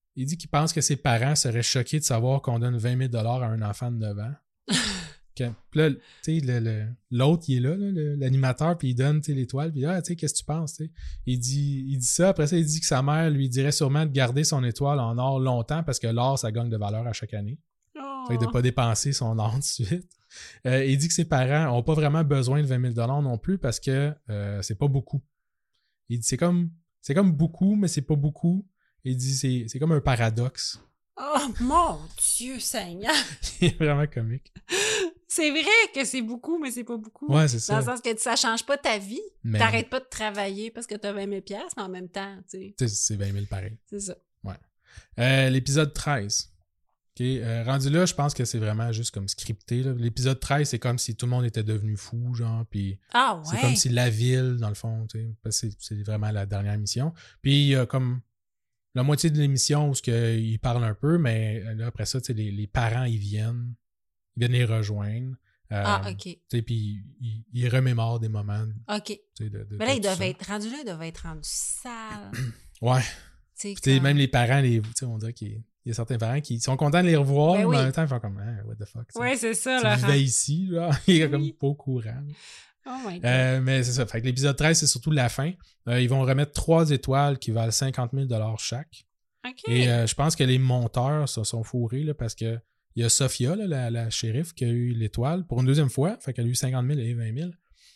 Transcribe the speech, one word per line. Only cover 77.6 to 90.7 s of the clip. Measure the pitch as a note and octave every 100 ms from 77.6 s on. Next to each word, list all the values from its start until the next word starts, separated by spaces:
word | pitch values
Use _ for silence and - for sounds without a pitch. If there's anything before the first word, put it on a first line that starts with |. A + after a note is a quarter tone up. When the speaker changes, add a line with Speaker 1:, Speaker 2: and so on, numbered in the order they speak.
Speaker 1:
mais | F3+
Speaker 2:
oui. | D3
Speaker 1:
en |
même | C3
temps, | C3+
ils | D#3
font | B2
comme, | G#2+ G2
hein, | G#2 A2 A2
what |
the | A2 G#2
fuck, | A#2 A#2
tu |
sais. | A3+
Speaker 2:
Ouais, | B3 C4
c'est | A3+
ça, | A3 B3+ B3+
Speaker 1:
Tu |
Speaker 2:
Laurent. | A3 G#3
Speaker 1:
vivais | G3+ C#3+
ici, | C3+ - - D#3 F#3+
là, | E3 E3+ C#3
<laughs> | -
il | E3+
est | D#3
comme | C#3
Speaker 2:
Oui. | C#3+
Speaker 1:
pas | - C#3
au |
courant. | D3 - B2+ A2 B2 D3 D3+ - - - _ C4+
Speaker 2:
Oh | B3+ A#3
my | F3
God. |
Speaker 1:
Euh, | A#2+ B2+ C3 C3
mais | C3 C3+
c'est | B2
ça. | B2 A#2+
Fait | A#2
que | B2
l'épisode | B2 C#3+ C3+
treize, | D3+ E3
c'est | D3
surtout | B2 D#3
la | D3+ B2
fin. | - C#3+ F#3 - _ -
Euh, | A#2+
ils | B2
vont | C3+
remettre | C3 C3+ D3
trois | - - E3 D#3+
étoiles | C#3 - C3 C#3+ C3+
qui | -
valent | A2+ A2+
cinquante | - C3+ B2+ A#2+
mille | C3+ C3+
dollars | A2+ A2 G#2+
chaque. | - A#2+ D#3 - _ _ _ _ B3
Speaker 2:
OK. | B3+ A3
Speaker 1:
Et, | B2 B2
euh, | A#2+ A2+
je | -
pense | D3
que | E3
les | C3 B2+
monteurs | C3